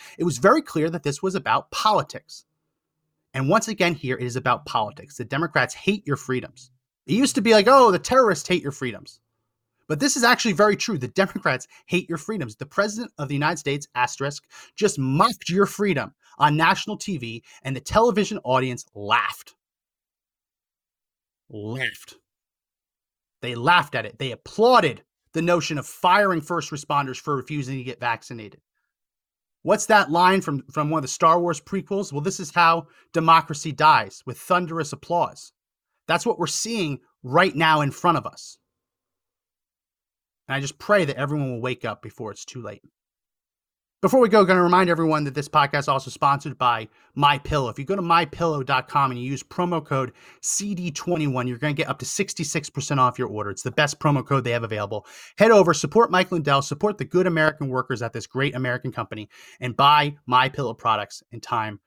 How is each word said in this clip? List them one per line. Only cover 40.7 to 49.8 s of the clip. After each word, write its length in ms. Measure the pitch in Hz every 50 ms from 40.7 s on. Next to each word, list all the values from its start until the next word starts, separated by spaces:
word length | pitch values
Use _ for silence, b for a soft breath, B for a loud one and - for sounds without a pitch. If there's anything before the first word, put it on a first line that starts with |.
| - -
pray 260 | - - 208 202 165
that 140 | 139 131 123
everyone 340 | 139 139 151 151 139 131 123
will 80 | 113
wake 240 | 120 127 127 - -
up 160 | 117 104 -
before 300 | - 110 - - 117 107
it's 160 | 95 - -
too 160 | - - 127 110
late. 180 | 101 104 - _ _ _ _ _ _ _ _ _ _ _ _ _ _ _ _ _ _ _ _ _ _ _ _ -
Before 160 | 190 247 262
we 120 | 240 208
go, 160 | 214 214 190
gonna 160 | 180 190 185 180
remind 260 | 175 180 185 190 180
everyone 360 | 170 160 165 156 156 151 151
that 100 | 143 131
this 120 | 147 143
podcast 340 | - - 151 143 139 - 143
is 80 | 139 151
also 220 | 139 135 - 127
sponsored 460 | - - - 139 139 139 - 151 131
by 320 | - 127 123 117 113 113 - b b b b b
My 220 | 139 147 143 143
Pillow. 320 | 139 - - 151 147 131 113
If 100 | 107 -
you 60 | 139
go 120 | 131 196
to 40 | 202
my 240 | 175 170 165 170 170
pillow 380 | 147 - - 170 165 151 143 127
dot 260 | 135 139 131 - -
com 220 | - 147 139 131
and 100 | 123 120
you 100 | 123 131
use 120 | 139 120 -
promo 420 | - - - 180 175 175 160